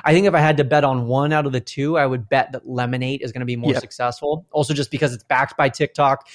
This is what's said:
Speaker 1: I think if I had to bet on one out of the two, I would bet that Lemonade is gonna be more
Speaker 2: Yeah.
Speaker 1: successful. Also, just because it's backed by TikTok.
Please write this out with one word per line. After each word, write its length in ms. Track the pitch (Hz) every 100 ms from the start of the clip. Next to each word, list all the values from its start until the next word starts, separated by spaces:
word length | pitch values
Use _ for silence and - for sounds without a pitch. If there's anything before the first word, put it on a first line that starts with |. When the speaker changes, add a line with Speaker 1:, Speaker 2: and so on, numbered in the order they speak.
Speaker 1:
I 80 | -
think 140 | 160 202
if 80 |
I 60 | 170
had 160 | 156 151
to 80 |
bet 180 | 131 151
on 220 | 143 127 117
one 260 | 131 147
out 140 | 156 143
of 60 |
the 80 | 127
two, 360 | - - 143 160
I 100 | 139
would 220 | 127 107
bet 240 | 135 -
that 160 | 131 -
Lemonade 540 | 127 123 127 127 139
is 80 | 127
gonna 120 | 123
be 120 | 123 120
more 160 | 120
Speaker 2:
Yeah. 60 | 123
Speaker 1:
successful. 680 | 120 - 123 120 147 156 -
Also, 220 | 151 151
just 160 | 147 143
because 240 | 143 147
it's 100 | 120
backed 320 | - 131 139 -
by 120 | 143
TikTok. 580 | - 147 - 143 139 -